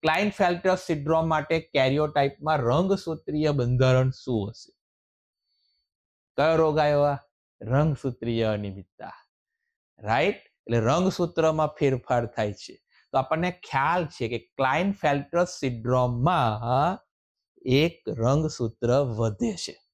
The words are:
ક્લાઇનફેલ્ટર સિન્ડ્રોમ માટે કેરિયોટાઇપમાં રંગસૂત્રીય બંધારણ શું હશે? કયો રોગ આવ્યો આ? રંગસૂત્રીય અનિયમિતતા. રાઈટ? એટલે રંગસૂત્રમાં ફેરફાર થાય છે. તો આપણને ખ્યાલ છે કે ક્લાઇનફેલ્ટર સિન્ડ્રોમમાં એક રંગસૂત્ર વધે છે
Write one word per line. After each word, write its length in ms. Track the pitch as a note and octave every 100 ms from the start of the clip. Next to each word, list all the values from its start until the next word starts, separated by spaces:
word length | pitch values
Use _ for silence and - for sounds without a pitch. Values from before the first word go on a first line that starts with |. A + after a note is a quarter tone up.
ક્લાઇનફેલ્ટર 720 | D#3+ E3 G#3 - F3+ F3 F#3 F#3
સિન્ડ્રોમ 520 | - D#3 C#3+ D#3+ E3
માટે 280 | D#3 D3+ E3 D#3+
કેરિયોટાઇપમાં 880 | C#3+ C3 C#3 D3+ D3+ C#3 C#3 D3+ D3+ A#2
રંગસૂત્રીય 840 | C#3 F#3+ G3 - D#3 - D3+ D3+
બંધારણ 580 | C#3+ A#2+ B2 C3 B2+ C3
શું 380 | - - A#2 G2+
હશે? 220 | - - _ _ _ _ _ _ _ _ _ _ _ _ _ _ _ _ -
કયો 180 | D3+ D#3+
રોગ 220 | D#3+ D3+
આવ્યો 260 | D3 D3 D3
આ? 80 | C#3 _ _ _ _
રંગસૂત્રીય 880 | G#2+ C3 D#3 C#3+ C3+ B2+ A#2 A2+ A2
અનિયમિતતા. 640 | G#2 G#2 G2 F#2 _ - - _ _ _ _ _ _ _ _
રાઈટ? 420 | G#2 A#2+ F3 - _ _
એટલે 200 | - A#2
રંગસૂત્રમાં 920 | A2 D#3 F#3 F#3 E3+ - D#3+ D#3 D3+ -
ફેરફાર 460 | C#3+ C3 - B2 A2+
થાય 320 | - G#2+ G2+
છે. 120 | - - _ _ _
તો 20 | C3
આપણને 320 | C3 D#3+ F3+ F3 -
ખ્યાલ 340 | C#3 C#3+ F3 D#3
છે 180 | - A2+
કે 100 | A#2 _ -
ક્લાઇનફેલ્ટર 880 | C3 D3 G3 G3+ D#3 C#3+ C#3 E3+ F3
સિન્ડ્રોમમાં 1500 | - C3+ A#2+ A#2 B2+ B2 A#2+ C#3 F3 A#2+ G#2+ A#2+ B2+ D#3+ G3+ _ _ _ _ _ _
એક 340 | - C3+ E3 E3 -
રંગસૂત્ર 840 | G2+ A#2 C#3+ D#3 - A#2 - A#2+ B2+ C#3 A2
વધે 340 | A2+ G2+ A#2+ G3
છે 180 | - - _